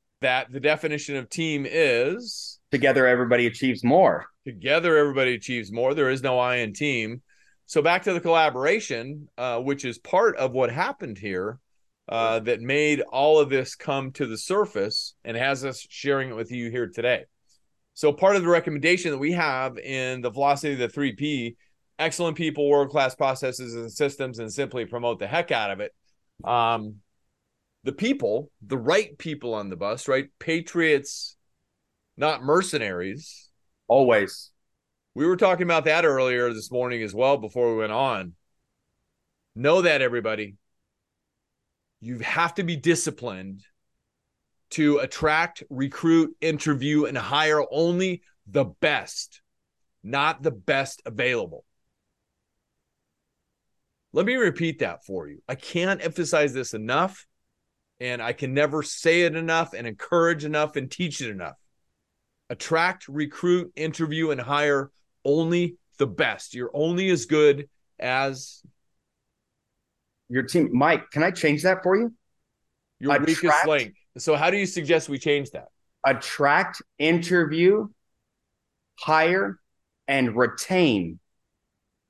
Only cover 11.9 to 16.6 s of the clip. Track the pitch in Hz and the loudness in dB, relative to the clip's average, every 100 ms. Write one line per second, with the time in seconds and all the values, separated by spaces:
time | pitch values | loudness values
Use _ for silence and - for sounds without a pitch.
11.9 | _ - 113 113 113 110 113 120 143 151 | _ -8 -2 0 0 -2 -4 0 0 2
12.9 | 147 - 135 147 156 139 135 - - - | 0 -2 2 4 6 4 2 -2 -8 -4
13.9 | 139 131 135 127 110 - 196 208 107 104 | -4 -4 -6 -6 -6 -4 -2 -2 -2 -4
14.9 | 107 - - 117 117 135 135 135 127 - | -4 -8 -12 -10 -4 -2 -2 -6 -10 -14
15.9 | - 139 139 131 113 120 123 | -8 -2 0 -2 -6 -8 -8